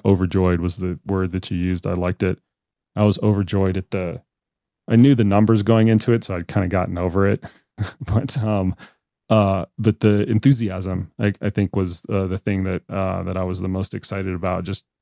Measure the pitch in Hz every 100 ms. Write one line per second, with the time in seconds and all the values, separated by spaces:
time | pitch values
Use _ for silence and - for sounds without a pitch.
0 | 104 95 92 95 90 87 87 - 90 87
1 | - 98 92 92 - 90 90 90 92 90
2 | 90 92 92 - _ _ _ _ _ -
3 | 107 95 107 101 92 101 95 92 92 98
4 | 90 85 - _ _ _ _ _ - 113
5 | 131 127 104 101 107 113 101 113 110 110
6 | 113 117 - 92 85 - 92 92 92 90
7 | 90 90 98 101 - - _ - 104 -
8 | - 110 139 139 110 104 92 87 - _
9 | _ _ - 110 101 98 - - 110 101
10 | 110 104 104 107 135 127 110 92 95 92
11 | 98 - 104 98 101 104 98 101 92 85
12 | - 101 95 98 - 98 95 92 - 98
13 | 95 92 90 92 92 92 92 92 92 101
14 | - 98 95 90 92 90 90 98 - _